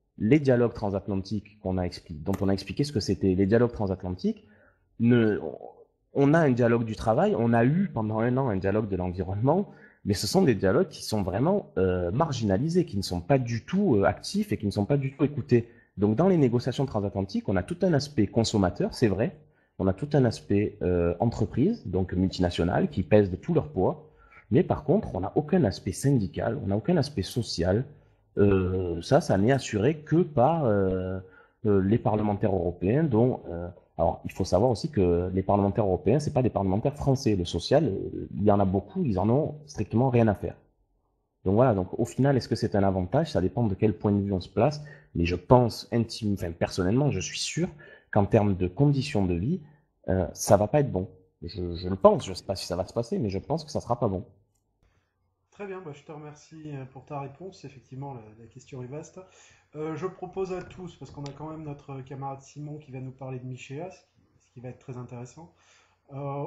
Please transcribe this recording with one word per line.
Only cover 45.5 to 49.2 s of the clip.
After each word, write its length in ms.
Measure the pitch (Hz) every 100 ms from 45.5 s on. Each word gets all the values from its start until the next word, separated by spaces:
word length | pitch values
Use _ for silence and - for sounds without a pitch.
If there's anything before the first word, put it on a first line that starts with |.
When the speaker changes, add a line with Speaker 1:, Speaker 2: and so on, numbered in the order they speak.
| 127 120 - -
Speaker 1:
intime-, 420 | 117 110 - 104
enfin, 180 | 98 87
personnellement, 600 | 82 101 - 90 120 147
je 80 | 147
suis 200 | 90 -
sûr 280 | - - 180 - - - _
qu'en 140 | 107 101
termes 300 | 113 104 90
de 120 | 90
conditions 580 | - 143 135 120 104